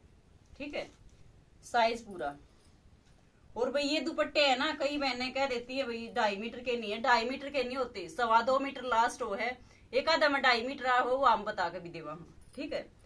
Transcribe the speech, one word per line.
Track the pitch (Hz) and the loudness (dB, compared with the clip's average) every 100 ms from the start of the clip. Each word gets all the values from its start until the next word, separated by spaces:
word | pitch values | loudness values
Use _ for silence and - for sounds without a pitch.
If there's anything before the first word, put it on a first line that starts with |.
| - - _ - _ - | -20 -20 _ -20 _ -12
ठीक | 285 | -8
है, | 339 - - - - - - _ - | -8 -10 -14 -20 -20 -20 -20 _ -20
size | - 240 226 226 202 | -2 2 2 0 -8
पूरा। | 180 143 143 - - - - - - _ - _ _ - 214 | -8 -6 -8 -16 -20 -20 -20 -20 -20 _ -20 _ _ -12 -4
और | 254 | 0
भाई | 277 | 0
ये | 285 311 | 0 0
दुपट्टे | 330 302 294 311 285 | -2 -2 0 2 4
है | 254 | 4
ना, | 302 | 0
कई | 302 277 294 | 0 -2 0
बहनें | 269 247 254 | -2 -2 -4
कह | 262 269 | -2 -2
देती | 240 - 262 | -2 -4 -4
है | |
भाई | 247 233 226 240 | -4 -6 -6 0
ढाई | 214 196 | 0 0
मीटर | 233 233 | -6 -6
के | 247 240 | -4 -4
नहीं | 208 | -4
है, | 226 | -2
ढाई | 254 233 233 | 2 2 2
मीटर | 269 277 | -4 -4
के | 277 | -4
नहीं | 247 269 | -2 -2
होते, | 240 196 165 | -4 -6 -8
सवा | 202 233 226 | -2 4 4
दो | 233 269 | 4 2
मीटर | 277 262 | 0 -6
last | 254 226 240 - | 0 2 2 0
हो | 226 | -4
है, | 196 226 254 - - - | -2 -4 -6 -12 -20 -4
एक | 254 285 | 0 2
आधा | 320 302 | 4 4
में | 277 | 6
ढाई | 254 233 247 | 4 4 2
मीटर | 277 254 | -2 2
आ | 247 | 4
हो, | 247 262 | 4 4
वो | 262 | 4
हम | 208 | 4
बता | 208 196 170 | 0 -2 -4
के | 180 | -4
भी | 170 | -10
देवा | 165 151 | -12 -12
हम, | 156 170 - - | -12 -16 -20 -16
ठीक | - 294 | -12 -8
है। | 214 - - | -8 -10 -18